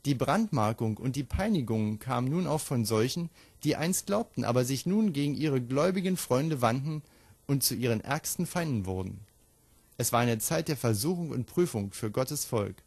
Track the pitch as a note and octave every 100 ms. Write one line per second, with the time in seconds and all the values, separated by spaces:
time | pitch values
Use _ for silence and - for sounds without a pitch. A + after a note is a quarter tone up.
0 | C#3+ C3 A2 F3+ A3+ C3+ G#2+ A2+ A2+ G#2
1 | B2+ C3 C3 - G3+ G3 A2+ A2 G#2+ G#2+
2 | C3 B2 B2+ E3 E3 D3+ - B2+ G#2 A2
3 | A#2+ F3 E3+ - - - D3+ - D#3+ F#3
4 | - G3+ A#3 - A2 B2 B2+ C3+ E3+ G3+
5 | A3 C#3+ C#3+ C#3 D3+ C3+ A#2+ C3 F3 F#3+
6 | F#3 F#3 - B2+ D#3+ D3 A#2+ B2+ C#3+ D#3
7 | - - - - - C#3 - A#2 B2 A2
8 | - D3 - - E3+ F3+ E3 A#2 F#2+ F#2
9 | F#2+ G2 - _ _ _ _ _ _ -
10 | A#2+ A#2 A#2+ A2+ - E3 E3 C#3+ A#2+ G#2
11 | C#3 F3+ E3 C3 A#2 - F3 A2+ G2+ -
12 | A2 G#2 C3 D3 - A#2 G2 F#2+